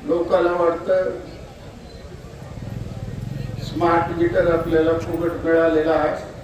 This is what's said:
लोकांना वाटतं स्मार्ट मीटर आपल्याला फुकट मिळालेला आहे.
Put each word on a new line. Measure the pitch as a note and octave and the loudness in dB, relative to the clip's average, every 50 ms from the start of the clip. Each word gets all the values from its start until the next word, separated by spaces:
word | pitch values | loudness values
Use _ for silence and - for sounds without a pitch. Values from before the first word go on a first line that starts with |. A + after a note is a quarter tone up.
| - | 0
लोकांना | D3 E3 F3 E3 - - F3+ F3 F3 | 0 0 0 2 4 4 4 4 4
वाटतं | F3 F3 E3+ E3 E3 - - G3 F#3 F#3 F#3 - - - - - - - - - - - - - - - - - - - - - - - - - - - - - - - - - - - - - - - - - - - - - - - - - - - - | 4 4 2 2 2 0 0 2 2 2 2 0 -4 -6 -10 -12 -14 -14 -16 -16 -16 -16 -18 -16 -16 -16 -18 -16 -16 -16 -16 -16 -16 -16 -16 -16 -16 -14 -14 -12 -12 -10 -10 -10 -8 -8 -10 -10 -10 -10 -10 -10 -10 -10 -10 -8 -8 -8 -8 -8 -8 -8 -8
स्मार्ट | - - D#3+ E3+ F3 E3+ E3+ E3+ E3+ E3+ E3 | -6 -4 0 2 4 4 4 2 0 0 0
मीटर | E3+ E3+ - F#3 F3 E3+ E3 D#3+ | 0 2 4 4 4 4 4 2
आपल्याला | - E3 D#3+ D#3+ D#3+ D#3+ D#3+ E3 | 2 2 4 4 4 4 2 0
फुकट | E3 - E3+ E3 E3+ E3+ E3 D3+ E3 | 0 -4 -4 -2 0 -2 -2 -2 0
मिळालेला | E3 E3 E3 E3 E3 D#3+ D#3 D3+ D#3+ | 2 4 6 6 6 4 4 4 4
आहे. | D#3+ D3+ D3+ D3+ C#3+ - - - - - | 2 2 2 0 -2 -2 -8 -12 -14 -16